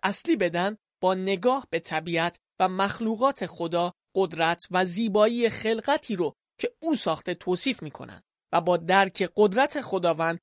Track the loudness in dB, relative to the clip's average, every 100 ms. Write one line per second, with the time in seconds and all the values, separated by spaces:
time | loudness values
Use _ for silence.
0 | 0 -2 0 0 0 0 -2 -4 _ _
1 | 0 0 0 0 2 0 -2 -6 -4 -6
2 | -2 -2 -2 -4 _ -2 -2 0 -2 -2
3 | -4 0 0 0 -8 -6 -4 -2 -2 -6
4 | _ -2 0 0 0 0 -2 0 0 0
5 | 0 4 4 4 0 0 -2 -2 0 -2
6 | -2 -2 -2 -4 _ -8 -8 -4 -2 0
7 | 0 -2 -4 -6 -2 0 0 -2 -8 -14
8 | -16 -18 _ _ _ 0 2 2 4 4
9 | 4 0 -2 2 4 4 0 0 -4 0
10 | 0 0 0 -2